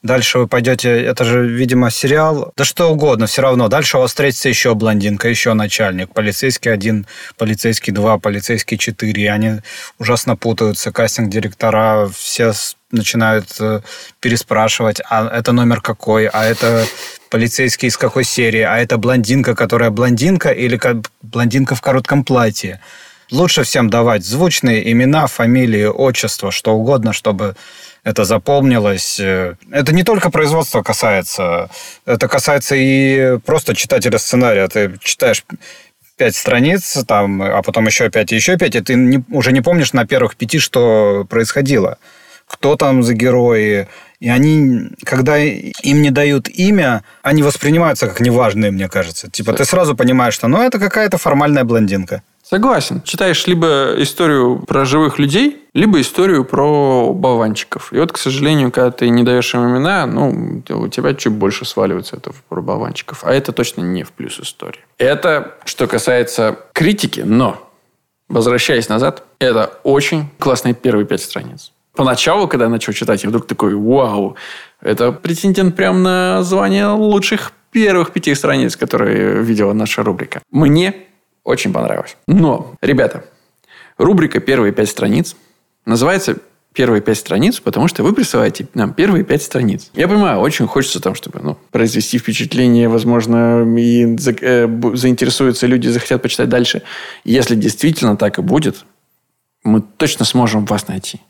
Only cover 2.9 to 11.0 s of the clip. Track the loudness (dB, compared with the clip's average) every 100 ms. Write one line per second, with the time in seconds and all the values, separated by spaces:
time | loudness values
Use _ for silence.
2.9 | 2 2 2 0 2 2 2 2 0 2
3.9 | 0 0 2 0 0 -2 0 0 2 2
4.9 | 0 0 -2 -2 0 0 0 0 -2 -2
5.9 | -2 -4 -2 -2 -2 -2 -2 -2 0 0
6.9 | -2 -4 -18 -20 -6 -4 -2 -2 -2 -4
7.9 | 0 0 0 -2 -4 -4 -6 -4 -4 -6
8.9 | -4 -4 -2 -2 0 -2 -4 -10 -18 -18
9.9 | _ -2 -2 -2 -4 -2 0 -2 -2 -6
10.9 | -2